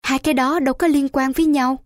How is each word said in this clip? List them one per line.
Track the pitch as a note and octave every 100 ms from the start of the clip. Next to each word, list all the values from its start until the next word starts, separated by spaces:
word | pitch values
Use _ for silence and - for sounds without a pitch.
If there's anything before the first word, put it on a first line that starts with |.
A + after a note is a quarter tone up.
Hai | - C4+
cái | D#4
đó | C4+ C4 E4
đâu | C4+
có | C4 E4+
liên | C#4+ C#4
quan | C#4 C4
với | C4 D#4+
nhau. | C#4+ B3+ C4